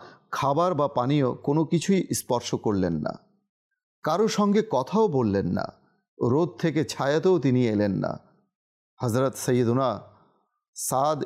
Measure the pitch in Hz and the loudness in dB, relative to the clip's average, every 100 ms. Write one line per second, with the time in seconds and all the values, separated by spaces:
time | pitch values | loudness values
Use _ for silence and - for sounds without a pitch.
0 | - - _ - 139 143 180 147 143 123 | -14 -20 _ -4 0 2 2 2 0 0
1 | 123 147 127 127 - 151 156 170 - 190 | 0 2 0 -2 -2 0 0 0 2 0
2 | - 120 - 120 - - 117 101 90 80 | 0 -6 -2 -4 -2 -4 0 0 0 -2
3 | - - _ _ _ _ _ _ _ _ | -4 -10 _ _ _ _ _ _ _ _
4 | - 175 220 - 208 208 214 131 131 208 | -2 0 0 2 2 2 2 0 0 0
5 | 220 135 110 98 90 95 - - _ _ | 0 2 0 0 0 -4 -6 -12 _ _
6 | _ - 120 139 175 - 170 147 131 - | _ -4 0 2 0 -2 -2 -2 -2 -2
7 | 135 156 185 175 135 123 120 107 101 95 | 0 2 2 2 2 2 2 2 0 0
8 | 95 - - _ _ _ _ _ _ - | -4 -8 -14 _ _ _ _ _ _ -6
9 | 127 117 131 - - 123 117 127 131 98 | -2 0 0 -2 0 2 2 2 0 -4
10 | - _ _ _ _ _ _ - - 131 | -10 _ _ _ _ _ _ -12 -4 0
11 | 147 151 | 0 -2